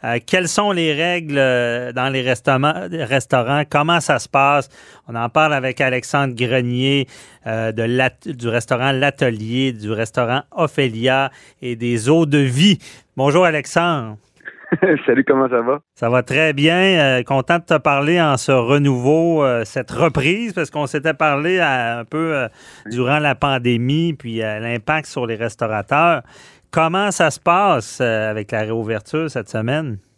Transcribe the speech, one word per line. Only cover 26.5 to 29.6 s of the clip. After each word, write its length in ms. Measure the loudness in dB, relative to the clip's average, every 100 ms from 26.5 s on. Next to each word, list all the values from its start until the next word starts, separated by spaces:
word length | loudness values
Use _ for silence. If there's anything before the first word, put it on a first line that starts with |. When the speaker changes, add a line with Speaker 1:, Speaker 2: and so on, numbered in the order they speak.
| _ _
Speaker 1:
Comment 400 | 0 0 0 -2
ça 200 | 0 0
se 80 | 0
passe, 580 | 0 2 4 2 -2 -4
euh, 300 | -2 0 -2
avec 220 | -4 -4
la 80 | -4
réouverture 680 | -2 -4 -4 -6 -4 -4 -4
cette 200 | -6 -6
semaine ? 480 | -4